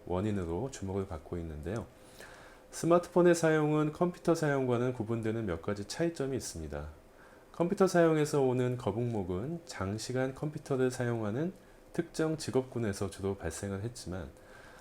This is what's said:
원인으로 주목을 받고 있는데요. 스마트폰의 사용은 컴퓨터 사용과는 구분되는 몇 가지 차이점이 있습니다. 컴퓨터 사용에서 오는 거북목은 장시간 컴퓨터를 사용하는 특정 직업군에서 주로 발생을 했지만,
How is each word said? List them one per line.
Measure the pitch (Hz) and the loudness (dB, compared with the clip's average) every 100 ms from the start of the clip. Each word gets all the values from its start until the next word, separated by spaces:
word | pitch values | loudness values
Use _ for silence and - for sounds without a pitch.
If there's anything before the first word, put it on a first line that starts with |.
| - | -4
원인으로 | 90 107 101 85 87 135 | -2 0 -2 -2 -4 -4
주목을 | - 98 98 95 | -6 -6 -4 -4
받고 | 82 - 87 | -8 -8 -8
있는데요. | 82 76 78 113 87 - - - - - - - - | -8 -8 -6 -8 -8 -16 -20 -20 -20 -20 -20 -20 -16
스마트폰의 | - 160 175 175 180 175 | -4 4 4 4 6 6
사용은 | 170 165 156 151 151 151 | 8 6 4 4 2 2
컴퓨터 | 151 175 - - | 2 0 0 2
사용과는 | 165 151 139 131 117 123 | 2 4 2 2 2 2
구분되는 | 123 107 117 110 110 110 | 0 -2 -2 -2 -2 -2
몇 | 82 | -2
가지 | - 101 101 | -4 -4 -6
차이점이 | - 170 170 135 127 | -2 -2 -2 -2 -4
있습니다. | - 85 78 73 76 - - - - - - | -6 -8 -8 -8 -8 -12 -20 -20 -20 -20 -10
컴퓨터 | - 175 202 190 | -2 0 4 4
사용에서 | 180 165 160 147 147 | 6 6 6 4 4
오는 | 131 123 123 123 | 4 4 2 0
거북목은 | 107 101 120 113 90 90 127 170 | -2 0 0 -2 -2 -2 -4 -6
장시간 | - - 95 107 - 127 131 | -8 -6 -4 -4 -4 -2 -2
컴퓨터를 | 131 151 151 - 131 127 | -4 -6 -6 -4 0 0
사용하는 | 123 120 117 107 117 170 - - - - | 0 -2 -2 -2 -2 -4 -6 -16 -20 -8
특정 | - 170 - 160 156 | -6 -4 -2 -2 -2
직업군에서 | - 120 127 120 113 98 98 | -2 0 0 -2 -2 -2 -4
주로 | - 98 98 | -4 -4 -4
발생을 | 82 - 101 98 | -6 -6 -6 -6
했지만, | 110 123 - 90 71 - - - - - | -6 -8 -8 -8 -10 -16 -20 -20 -20 -20